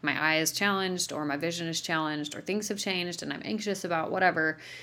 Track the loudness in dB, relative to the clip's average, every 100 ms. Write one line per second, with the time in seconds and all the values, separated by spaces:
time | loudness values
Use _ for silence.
0 | -2 2 4 4 2 2 2 2 0 0
1 | -2 -2 -2 0 -2 -2 -2 -2 0 0
2 | 0 -2 -4 -6 -4 -2 -2 -4 -2 0
3 | -2 -4 -6 -6 -4 -4 -2 -2 0 0
4 | 0 4 4 4 0 0 -10 -16